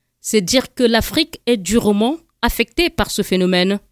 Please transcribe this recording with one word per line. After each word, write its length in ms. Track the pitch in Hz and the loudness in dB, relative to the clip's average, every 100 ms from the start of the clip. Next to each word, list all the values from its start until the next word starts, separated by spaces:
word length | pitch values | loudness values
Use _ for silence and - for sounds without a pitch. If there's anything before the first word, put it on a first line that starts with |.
| _ _ | _ _
C'est 220 | - 214 | -2 0
dire 320 | 175 254 - | 2 0 0
que 100 | - | 0
l'Afrique 580 | 240 226 - 294 320 - - | 2 2 0 -2 -4 -4 -2
est 120 | 240 | -2
durement 580 | 175 226 208 202 226 330 _ _ | 0 0 2 0 0 -4 _ _
affectée 480 | 233 - 233 - 349 | -4 -2 -4 0 -2
par 220 | - 202 | -2 -4
ce 100 | - | -4
phénomène. 560 | 196 185 185 180 185 202 - | -2 0 2 0 0 -2 -8